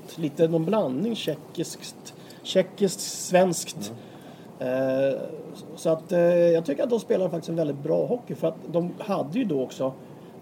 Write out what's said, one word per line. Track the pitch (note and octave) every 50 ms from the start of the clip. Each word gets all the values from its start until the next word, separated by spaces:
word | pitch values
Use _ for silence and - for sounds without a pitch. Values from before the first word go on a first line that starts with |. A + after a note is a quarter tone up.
| - - -
lite | D#3+ E3 C#3+ C#3+ - E3 D#3+
någon | E3+ E3 D#3+
blandning | F3 G#3+ A3 F3+ C3+ B2+ C#3 G3 A#3+ A3
tjeckiskt, | - - - D3 - - - - F3 D#3+ - - - - - - - - - - - - - - -
tjeckiskt, | - - - F#3+ F#3 - - - G3+ F3+ - -
svenskt. | - - - - - - F3+ F3+ F#3+ F#3 E3 - - - - - G#2 G#2+ A#2 A#2 - - - - - - - - - - - -
Eh, | C3+ B2+ B2+ C3 C3+ C3 C3 C3+ C3+ C#3 - - - - - - - - - - - - E3
så | F3 - E3
att, | D#3+ D#3+ - -
eh, | F3+ F3 E3+ E3+
jag | F3 F3 E3+ E3+ E3 E3 E3+
tycker | - C#4+ D4
att | D4 A#3
de | A#3+ A3
spelar | - - A3 F#3 F#3 E3+
faktiskt | E3+ D#3+ - -
en | E3+
väldigt | E3 D#3 D3 C#3 C#3
bra | D3 D3+ E3+ F3 D3
hockey, | D3+ A#3+ B3 - - D#3
för | - - D#3+
att | - - -
de | - D#3+ E3+ F3 F3 - -
hade | - G3 G3 D#3+ C3 C#3 E3+ B3+
ju | C4
då | F#3+ D3 C3+
också | B2+ - - - C3+ C3+ C3+ - - - - - - - - -